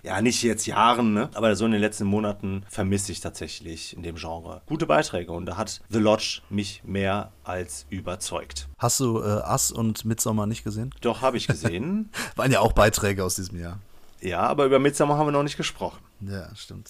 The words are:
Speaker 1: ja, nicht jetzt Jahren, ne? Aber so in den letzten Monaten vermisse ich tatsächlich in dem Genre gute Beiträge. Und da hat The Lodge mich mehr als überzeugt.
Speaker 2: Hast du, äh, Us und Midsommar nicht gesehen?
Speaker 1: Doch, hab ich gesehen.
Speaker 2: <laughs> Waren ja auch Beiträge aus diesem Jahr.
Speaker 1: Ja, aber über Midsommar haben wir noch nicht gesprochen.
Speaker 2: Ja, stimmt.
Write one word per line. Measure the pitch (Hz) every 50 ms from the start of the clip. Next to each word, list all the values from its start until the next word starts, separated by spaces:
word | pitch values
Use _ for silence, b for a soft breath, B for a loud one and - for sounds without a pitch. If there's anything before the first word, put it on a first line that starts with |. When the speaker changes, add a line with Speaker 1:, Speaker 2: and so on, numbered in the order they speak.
| -
Speaker 1:
ja, | 85 92 98
nicht | 110 123 117 - 123
jetzt | 117 107 107 -
Jahren, | 110 101 104 110 117 120 117 123 110 104
ne? | 104 117 - -
Aber | 101 110 113 104
so | 92 110
in | 113
den | 110 104
letzten | 104 107 - - 107
Monaten | 98 101 107 107 104 101 - - 95 95 95 98 -
vermisse | - - 98 95 98 98 95 -
ich | 87 -
tatsächlich | - 85 - - - 76 - - - 85 82 - - - -
in | 87 87
dem | 85 82
Genre | 82 85 82 82 82 82 85 85 87 - -
gute | 151 160 160
Beiträge. | 147 151 151 151 - - 90 87 85
Und | 85 85 87
da | 90 87 90
hat | 107 98 - - - -
The | 104 110
Lodge | 107 107 104 107 - - - - - -
mich | 95 101 101 98 - - -
mehr | - 95 98 98 95 98 104 104 104 - - -
als | - 90 92 90 - - - - -
überzeugt. | 104 92 - 90 87 - - - 90 78 - - - - - - - -
Speaker 2:
Hast | - 120 - -
du, | 135 120 113 110
äh, | - 104 104 104 - -
Us | 113 135 - -
und | - 120 113 110 107 - -
Midsommar | 113 113 - - 113 107 107 104 104
nicht | 104 - -
gesehen? | 117 104 110 120 131 - -
Speaker 1:
Doch, | - 120 110 -
hab | 127 131 123
ich | 110 - -
gesehen. | - 76 78 113 85 92 120 165 196 214 214 - B B B
Speaker 2:
<laughs> | B B
Waren | - 113 131
ja | 127 98
auch | 107 113 -
Beiträge | - 104 107 104 - 107 101 101 95 95
aus | 92 -
diesem | - 92 90 90 85
Jahr. | 85 85 85 101 98 - - - - - - -
Speaker 1:
Ja, | - 92 87 87
aber | 104 123 143 147 143
über | 135 135 131
Midsommar | 135 147 143 - 156 143 147 147
haben | 156 147
wir |
noch | 143 143 143
nicht | 147 - -
gesprochen. | 165 - - - 98 85 - - - _ _ -
Speaker 2:
Ja, | 101 98 101 95 - - 104
stimmt. | - - - 95 95 - -